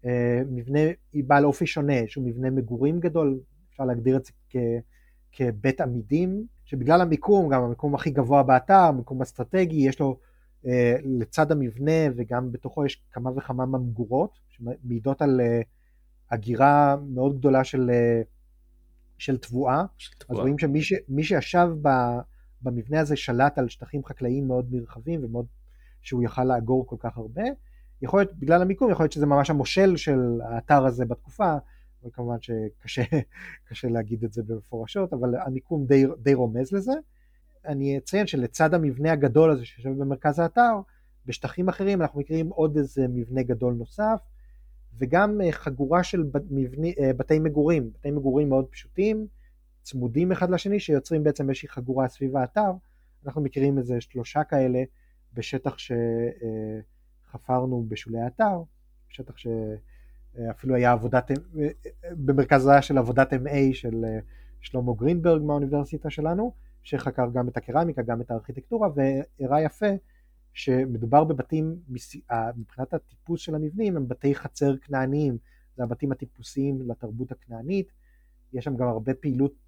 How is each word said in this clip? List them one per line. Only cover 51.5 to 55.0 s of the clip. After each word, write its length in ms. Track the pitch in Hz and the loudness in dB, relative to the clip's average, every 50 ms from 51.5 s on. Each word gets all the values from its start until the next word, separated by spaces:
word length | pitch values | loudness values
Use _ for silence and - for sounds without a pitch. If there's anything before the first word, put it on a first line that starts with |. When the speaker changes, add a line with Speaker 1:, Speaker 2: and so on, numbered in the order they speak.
| 135 - - 143 | -2 -4 -6 -12
Speaker 1:
חגורה 380 | - - 120 123 131 131 135 123 | -12 -10 -6 -4 -2 0 0 -2
סביב 300 | - - 139 135 131 139 | -2 -4 -4 -2 0 -2
האתר. 340 | 127 123 _ 208 214 196 180 185 _ _ _ _ _ _ _ _ - | -2 0 _ 0 0 0 -2 -4 _ _ _ _ _ _ _ _ -14
אנחנו 160 | 139 123 156 | -8 -6 -4
מכירים 360 | 147 135 - 143 135 139 139 139 | -4 -2 0 0 2 2 2 0
איזה 240 | 123 120 127 120 | -2 -2 -4 -4
שלושה 420 | 113 _ _ 127 117 - - 147 151 | -4 _ _ -10 -10 -4 -4 -4 -2
כאלה 400 | - 165 143 131 131 123 127 131 127 _ _ | 0 0 0 2 2 2 0 -2 -4 _ _